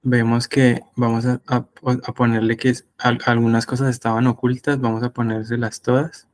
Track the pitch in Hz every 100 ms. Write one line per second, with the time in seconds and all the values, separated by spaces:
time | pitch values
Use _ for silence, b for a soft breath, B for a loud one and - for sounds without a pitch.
0 | 131 123 113 120 - 139 127 117 - -
1 | 117 113 123 123 - 123 - - 127 127
2 | - 117 120 113 113 113 131 123 _ -
3 | 123 120 - 117 117 113 - 127 135 123
4 | 113 113 127 117 123 123 - 139 120 113
5 | 120 123 113 110 110 120 113 - - 127
6 | 156 - _